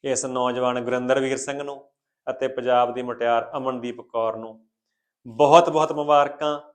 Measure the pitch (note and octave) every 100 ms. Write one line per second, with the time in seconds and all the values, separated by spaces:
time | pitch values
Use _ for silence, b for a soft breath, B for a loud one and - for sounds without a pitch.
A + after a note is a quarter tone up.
0 | C#3 B2 C3+ B2+ B2 B2 B2+ B2 A#2+ B2
1 | B2 C3+ C3+ C3 C#3 C#3 C#3+ C#3 - _
2 | _ _ - C3 C3+ C3 B2 B2 B2 A#2+
3 | B2 A#2 A#2 A#2 A2+ D3+ C3 B2 A#2+ A#2+
4 | - A#2 A2+ A2 A2+ A2 _ _ _ _
5 | _ _ B2 A#2 C#3+ E3 E3+ D#3 D#3 D3+
6 | D3 C#3+ C#3+ C#3+ D3+ D3 -